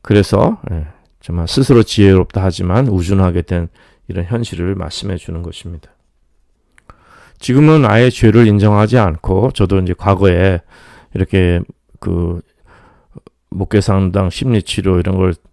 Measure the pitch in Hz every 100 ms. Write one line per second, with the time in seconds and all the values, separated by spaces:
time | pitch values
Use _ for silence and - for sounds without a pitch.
0 | - 104 98 101 113 214 - 82 76 -
1 | _ _ - 85 82 - 135 123 110 -
2 | 98 95 90 - 95 87 90 98 135 95
3 | 87 98 92 87 85 90 85 - _ _
4 | - 92 87 117 117 - 87 98 80 -
5 | 98 87 - 85 85 - - 82 - _
6 | _ _ _ _ _ _ _ _ _ _
7 | _ _ _ _ - 127 151 156 123 107
8 | 127 - 113 110 117 104 104 104 107 120
9 | 98 80 - 95 123 139 95 98 92 90
10 | 101 95 98 87 95 87 - - - -
11 | _ 95 95 95 90 87 - - _ _
12 | - 87 87 87 - _ _ _ _ _
13 | _ - - _ _ - 95 107 101 98
14 | 95 95 95 - 127 113 - - 95 90
15 | 87 95 92 87 _